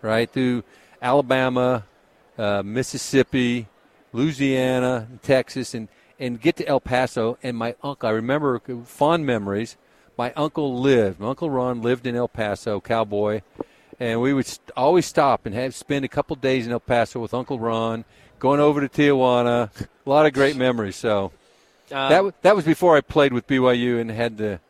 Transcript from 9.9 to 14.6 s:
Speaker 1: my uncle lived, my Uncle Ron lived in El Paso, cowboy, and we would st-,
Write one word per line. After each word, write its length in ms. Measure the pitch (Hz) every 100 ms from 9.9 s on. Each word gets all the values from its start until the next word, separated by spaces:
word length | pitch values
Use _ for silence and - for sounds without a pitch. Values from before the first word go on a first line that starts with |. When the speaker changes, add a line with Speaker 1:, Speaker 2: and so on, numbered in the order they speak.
| _ _ -
Speaker 1:
my 160 | 120
uncle 460 | 156 151 160 143 123
lived, 400 | 135 127 101 87
my 80 | 107
Uncle 220 | 135 165
Ron 320 | 131 127 120
lived 260 | 117 123 123
in 80 |
El 120 | 120 120
Paso, 520 | - 107 98 117 101
cowboy, 640 | - 113 107 104 104 107 - - - _ _ -
and 220 | 120 117
we 120 | 127
would 140 | 139 120
st-, 240 | -